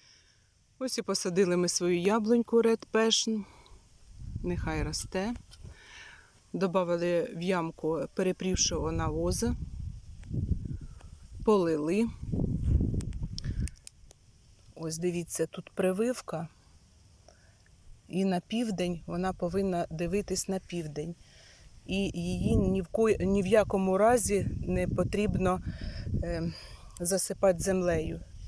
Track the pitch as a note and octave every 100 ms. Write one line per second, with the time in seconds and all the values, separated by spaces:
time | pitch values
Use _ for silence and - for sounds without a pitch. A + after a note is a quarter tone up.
0 | _ - _ _ _ _ _ _ C4 -
1 | G3+ G3 G3 F3 F#3 F3+ F3 - F3 F3
2 | F3+ A3+ G#3+ A#3 A3+ A#3 A3+ A3+ - A3
3 | A3+ - - A3 G3 - - - - -
4 | - - - - F3 F3 E3 D#3 D3+ D#3
5 | - F#3+ G3+ A#3+ - - - - - -
6 | - - - - _ F3 F#3+ F#3 F3 F3
7 | F3 E3+ - F3 F3 F#3 E3 - D#3 D#3+
8 | D3+ - F3 F3+ F#3 F3+ - D#3+ D3+ E3
9 | D#3+ D#3 F3 F#3 A#3 A#3+ - - - -
10 | - - - - - - - - - -
11 | - - - - - G#3 E3+ D#3 D3+ G3
12 | A3+ - - - - - - - - -
13 | - - - - - - - - - -
14 | - - - - - - - - E3 D#3+
15 | F3 F3 E3 - D#3+ - - - F#3 F#3
16 | A#3 B3 - D#3+ E3 - - - - -
17 | - - - - - _ - - - -
18 | - F3+ G3 F3+ - A3+ A#3 F3+ F3+ E3+
19 | - E3+ F#3 F#3 F3 F#3+ G3 F3 - D#3+
20 | E3+ G3 G3+ F#3 - F#3+ - F3 D#3 D3
21 | D#3+ E3+ - - - - - - - F#3+
22 | G3 E3+ E3+ F3+ G3 A3+ F#3+ F#3+ E3+ -
23 | A3 - F#3 G3 F#3 G#3+ G3 G3 F#3+ F#3+
24 | G#3+ B3 F#3 G3 - - E3 F#3 F3+ -
25 | F3 G3 G#3 F#3+ F#3 F#3 - - - -
26 | - - E3+ E3+ E3+ - - - - -
27 | F3 F#3+ - F#3+ G3 F3 F#3+ F#3 F3 D#3+
28 | E3 E3 - -